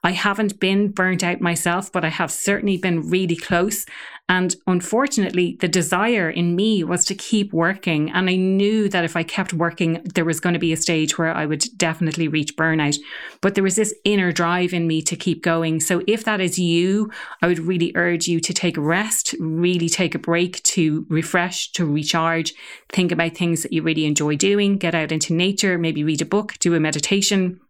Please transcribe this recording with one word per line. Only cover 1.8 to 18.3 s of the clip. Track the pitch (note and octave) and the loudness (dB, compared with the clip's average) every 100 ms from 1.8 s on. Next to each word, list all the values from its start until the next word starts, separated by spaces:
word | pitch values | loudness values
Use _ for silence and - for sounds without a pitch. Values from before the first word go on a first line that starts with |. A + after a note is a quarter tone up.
| G3 | -2
but | F3+ | -2
I | D#3+ | -2
have | - E3+ | -2 -4
certainly | - - G3+ G#3 F3+ | -2 -2 0 0 0
been | F#3 E3+ D#3+ | 0 0 0
really | F#3 F#3 E3 | 0 0 -2
close. | - F3 F#3+ - - - - - - | 0 0 0 -2 -10 -14 -18 -14 0
And | F#3 F3+ - - | 0 2 -2 0
unfortunately, | F3+ - A3 C#4 A3 F#3+ F3+ F3 - | 0 2 0 2 0 0 0 -2 0
the | F3+ | 0
desire | F#3 D#3+ F3+ A3 A#3 E3 | 0 2 0 2 2 0
in | - F3 F3 | 0 0 2
me | G#3+ G#3 | 2 2
was | D#3+ F3 - | 0 0 0
to | G3+ | -2
keep | - G#3+ G3+ | 0 0 0
working. | D#3+ E3 G3 - D#3 D#3 | 2 0 0 0 0 0
And | F3+ F#3 | 0 0
I | F#3 | 2
knew | F#3 F#3+ G3+ A3 G3+ | 2 2 2 2 2
that | F#3+ | 0
if | E3 E3+ | 0 -2
I | |
kept | E3 - F#3+ | -4 -4 -4
working, | E3+ E3+ E3 E3 E3 F#3 | 0 -2 0 -2 0 -2
there | F3+ | -2
was | E3 D#3 | 0 0
gonna | F3+ E3+ | 0 0
be | E3 | 0
a | D#3 | 0
stage | - E3 D3+ - | 0 0 0 0
where | D#3+ | -2
I | - D3+ | 0 -2
would | D3+ - - | -2 -4 -2
definitely | E3+ D#3+ D#3+ D#3 D#3+ | -2 0 -2 0 -2
reach | D#3 D3 - | -2 -4 0
burnout. | D#3+ D#3+ D3 D3 - - - - | 0 2 2 -2 -6 -16 -16 -2
But | G3 G3 | 0 2
there | |
was | F#3+ F#3+ | 2 2
this | G#3+ - G3+ | 0 0 2
inner | G#3 F3+ | 2 2
drive | D#3 E3+ F3+ F3+ | 0 0 0 0
in | F3 E3 | 0 0
me | D#3+ | 0
to | D#3 E3+ | -2 -2
keep | - D#3+ | -2 0
going. | F3 E3 E3 D#3+ | 0 0 0 0
So | - F3 F3+ | 0 0 2
if | A3 A3 | 0 0
that | G#3 | 0
is | F3+ F3+ | 0 0
you, | F3 E3+ F#3 G3+ G#3+ - - - | 2 4 4 2 0 -6 -16 0
I | F3 | 2
would | E3+ | 2
really | E3 F#3 E3 - | 0 0 0 2
urge | F3 E3+ | 0 0
you | E3+ | 0